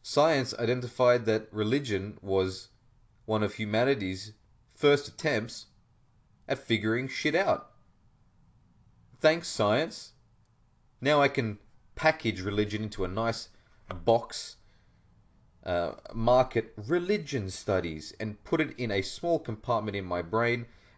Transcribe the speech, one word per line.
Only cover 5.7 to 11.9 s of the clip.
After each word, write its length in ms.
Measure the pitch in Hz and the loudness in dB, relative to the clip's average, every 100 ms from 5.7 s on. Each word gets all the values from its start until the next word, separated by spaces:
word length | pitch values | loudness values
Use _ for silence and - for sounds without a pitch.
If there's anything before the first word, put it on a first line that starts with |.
| _ _ _ _ _ _ _ - | _ _ _ _ _ _ _ -6
at 100 | 135 | -6
figuring 500 | - 107 107 117 131 | 0 0 2 0 -2
shit 260 | - 156 160 | -2 0 2
out. 360 | 190 101 - - _ _ _ _ _ _ _ _ _ _ _ _ _ - | 2 0 -2 -20 _ _ _ _ _ _ _ _ _ _ _ _ _ 2
Thanks, 300 | 156 165 165 | 4 4 -2
science. 640 | - 104 117 165 - - _ _ _ _ _ _ _ _ _ | 0 2 4 0 -6 -18 _ _ _ _ _ _ _ _ _
Now 200 | 131 147 | 2 4
I 60 | 139 | 4
can 300 | 139 113 101 - - _ | 2 -2 -6 -14 -20 _